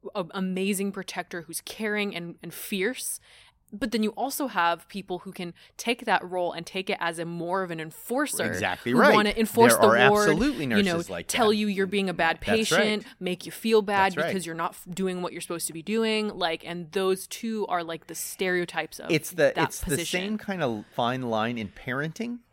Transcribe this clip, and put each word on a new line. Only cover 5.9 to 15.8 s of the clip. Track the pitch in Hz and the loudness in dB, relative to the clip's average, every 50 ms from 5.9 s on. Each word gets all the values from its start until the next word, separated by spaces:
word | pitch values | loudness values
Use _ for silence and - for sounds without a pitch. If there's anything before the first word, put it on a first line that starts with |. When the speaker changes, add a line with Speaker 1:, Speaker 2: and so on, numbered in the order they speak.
| 247 254 254 | -2 -2 0
Speaker 1:
that | 233 190 - - 180 | 2 2 2 2 0
role | 180 185 175 170 - | -2 -2 -2 -2 -2
and | 165 175 | -6 -10
take | - - 190 190 - | -8 -8 -8 -4 -4
it | 202 - | -4 -2
as | - 170 170 165 | -2 -4 -4 -4
a | 170 | -6
more | 165 170 170 165 170 180 196 190 | -6 -6 -6 -4 -2 -2 -2 -2
of | 175 | -4
an | 170 160 | -6 -8
enforcer, | 160 160 156 - - - 240 262 294 269 - - 175 | -8 -10 -12 -16 -8 -4 -2 -2 0 -2 -2 -2 -2
Speaker 2:
Exactly | - - 90 101 95 90 - - 240 - | -2 -2 0 0 -2 -2 -2 -2 2 4
Speaker 1:
who | - | 6
Speaker 2:
right. | 233 - - | 8 8 8
Speaker 1:
wanna | 208 208 214 - | 6 4 4 2
enforce | 220 220 214 - 233 233 - - | 0 0 0 6 8 8 8 8
Speaker 2:
There | - | 8
Speaker 1:
the | - - 113 117 | 8 8 8 8
Speaker 2:
are | 123 131 | 8 8
Speaker 1:
ward, | - - - 175 | 8 6 6 4
Speaker 2:
absolutely | 151 - 233 294 277 - - | 4 4 2 2 0 0 -2
Speaker 1:
you | 131 117 - 202 | 2 4 4 4
know, | 190 170 | 4 2
Speaker 2:
nurses | 170 170 - | 0 -2 -4
like | - - - - | -6 -8 -6 -4
Speaker 1:
tell | - - 240 214 | 0 2 4 4
Speaker 2:
that. | 220 | 4
Speaker 1:
you | 208 214 208 | 4 2 0
you're | 196 185 190 | 0 0 0
being | 190 196 202 196 190 | 0 0 0 0 0
a | 175 | 0
bad | 170 170 165 165 - - | 2 2 2 2 0 0
Speaker 2:
That's | - 208 220 220 - 156 | 0 2 2 2 4 4
right. | 180 208 | 4 4
Speaker 1:
patient, | 214 214 208 - - - _ | 2 0 -2 -4 -10 -16 _
make | 180 180 180 180 - | -6 -6 -6 -6 -8
you | 170 - | -14 -14
feel | - - 226 220 214 | -6 0 4 4 4
bad | 208 190 208 196 190 196 185 | 4 4 2 4 4 4 2
Speaker 2:
That's | 156 | 0
right. | 156 | -2
Speaker 1:
because | 170 165 190 165 | -2 -2 -4 -4
you're | 170 165 | -6 -6
not | 165 165 180 - | -4 -4 -6 -6
f-, | - - - 180 | -8 -14 -12 -6
doing | 160 190 185 185 180 180 | -2 -2 -2 -2 -2 -4
what | 170 117 | -6 -6
you're | 170 | -8
supposed | 175 - 175 165 - - | -8 -8 -6 -6 -6 -6
to | 156 | -8
be | 165 | -8